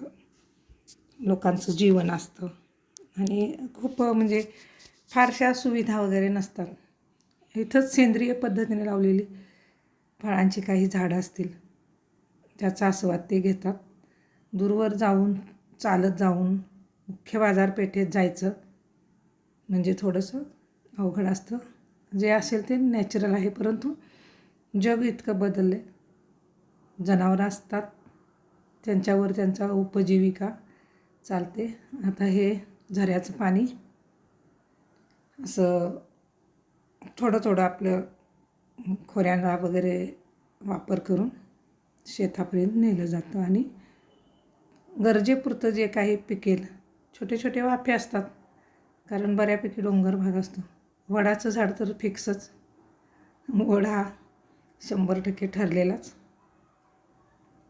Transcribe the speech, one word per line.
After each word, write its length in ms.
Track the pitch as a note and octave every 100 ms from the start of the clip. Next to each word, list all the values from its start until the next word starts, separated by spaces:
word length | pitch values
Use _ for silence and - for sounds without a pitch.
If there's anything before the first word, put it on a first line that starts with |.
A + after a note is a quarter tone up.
| - - _ _ _ _ _ - - - _ -
लोकांचं 520 | A3 F#3+ F#3 F3+ -
जीवन 380 | E3+ G3+ F#3 E3+
असतं 360 | E3+ - - F3+ - _ _ _ - - -
आणि 380 | G3 G3+ G#3 D#4+ B3+
खूप, 280 | - B3 -
म्हणजे, 400 | A#3+ A3+ A3 G#3+ G#3+ - - - - _ _
फारशा 440 | B3+ B3 B3+ B3+
सुविधा 480 | B3 B3+ A#3 A3+ G#3+
वगैरे 280 | G3+ F#3+ G3
नसतात. 380 | G3+ F#3+ - F3 - _ _ _ _ _ _ _ A3
इथंच 380 | A3+ C4+ C4+
सेंद्रिय 380 | - A#3+ A3 B3
पद्धतीने 540 | B3 A#3 G3 A3 G#3+ G#3
लावलेली 380 | G3 G3 F#3+ G3+ - - _ _ _ _ _ _ _
फळांची 400 | G#3+ F#3+ F#3+ G3
काही 260 | F#3+ F#3+ F#3+
झाडं 320 | F#3+ F3+ F3
असतील, 300 | F#3 - F3 - - _ _ _ _ _ _ _ _ -
त्याचा 280 | F#3 F#3+ G3
आस्वाद 340 | F#3+ F#3 F3 F3
ते 100 | F#3+
घेतात. 340 | F#3+ F#3+ F#3 G3 - _ _ _ _ _ _
दूरवर 400 | F#3+ G3+ G#3 A3
जाऊन, 420 | G3+ G#3+ G3 G3+ G3 - - _ -
चालत 360 | A3 F#3 F#3+ F3+
जाऊन 360 | F#3+ F3+ F#3 F#3+ - - _ _ -
मुख्य 300 | F#3+ - A3+
बाजारपेठेत 680 | G#3+ F#3+ G3 G3 F#3+ G3 F#3
जायचं 440 | G3 F3+ F3+ F#3+ G#3 - _ _ _ _ _ _ _ _ _ -
म्हणजे 260 | F#3 F3 F#3
थोडंसं 440 | G3 F3+ F#3+ C4 D4 - _ _ _ -
अवघड 280 | F#3+ F3 F#3+
असतं. 300 | F#3+ - A#3+ - - _ _ _ G3
जे 120 | G#3
असेल 380 | G#3+ G#3+ A3 G#3+
ते 80 | B3+
नॅचरल 580 | B3+ A3+ G3 G#3 G3+
आहे, 140 | G3 G3
परंतु 460 | G3 G#3+ A3 C4+ D4+ - _ - _ _ _ _ G3+
जग 200 | G3+ A#3
इतकं 360 | A#3+ A#3 - G3
बदललं 360 | G3+ G3 F#3
आहे. 1300 | G#3 - - _ _ _ _ _ _ _ _ _ -
जनावरं 440 | F3+ F#3 F#3 F#3+ G3+
असतात, 340 | F#3+ - G#3 G#3 - - _ _ _ _ _ _ _
त्यांच्यावर 480 | - G3 F#3+ G3 G3
त्यांचा 380 | G3 F#3+ F#3+ G3+
उपजीविका 800 | G3 F#3+ G3 F#3 F#3+ F#3+ F#3 G3+ - - _ _ _ _ _
चालते. 420 | - F#3 F3 A3 A3+ - - C#4
आता 200 | F#3+ F#3
हे 300 | G3 F#3+ G3+ G3+ - - -
झऱ्याचं 380 | G3 F#3+ F3+ F#3
पाणी 340 | - G3 F#3 B3 - - _ _ _ _ _ _ _ _ _ _ _ _ _ _ -
असं 600 | B3+ - F3+ F3 F3 - - _ _ _ _ _ _ _ _ _ - -
थोडं 200 | A#3 G#3+
थोडं 180 | G#3+ F#3
आपलं 380 | F3+ - F#3+ F#3 - - _ _ _ _ _ - G#3 F#3+ -
खोऱ्यांना 460 | G#3+ F3+ F3+ F3+ F3
वगैरे 640 | F3+ F3+ F3+ F3+ F#3 - _ _ _ _
वापर 380 | G3 F#3+ - F#3+
करून 300 | - F3+ A#3 - - _ _ _ _ _ -
शेतापर्यंत 640 | - F#3 - F3+ F#3 F#3
नेलं 300 | A3+ A3+ F#3
जातं 380 | F3 E3+ - G3
आणि 200 | F3+ G3 C4+ - - _ _ _ _ _ _ _ _ _ _ F4+
गरजेपुरतं 640 | G#3+ G#3 G#3 C4 C4+ - A3+
जे 160 | G#3+ G#3+
काही 300 | G#3 G3+ G#3
पिकेल, 480 | - G3 G3+ F3+ - - _ _ _
छोटे 220 | - F#3 A#3
छोटे 240 | B3 B3
वाफे 320 | B3 B3 B3+
असतात, 300 | A#3 - G3+ F#3+ - _ _ _ _ _ _ -
कारण 280 | G3+ G3+ G3+
बऱ्यापैकी 460 | G#3 G#3 G#3 G#3
डोंगर 320 | G3+ G3 F#3+
भाग 180 | F#3+ F#3+
असतो. 280 | F#3 F#3 - - _ _ _ -
वडाचं 420 | G#3 G3+ G#3 A3+
झाड 220 | G#3+ G3+ G3
तर 140 | G#3 G#3
फिक्सच, 500 | G#3+ G3 - G3+ - - _ _ _ _ _ _ _ _ -
वड 380 | G#3+ A3+ G3+ G#3
हा 160 | G#3 G3 - - _ _ _ _ _
शंभर 380 | - G3+ F#3 F#3+
टक्के 260 | F#3+ F#3+ F#3+
ठरलेलाच. 640 | F#3+ F#3+ E3+ F3+ A3+ - - _ _ _ _ _ _ _ _ _ _ _ _ _ _ _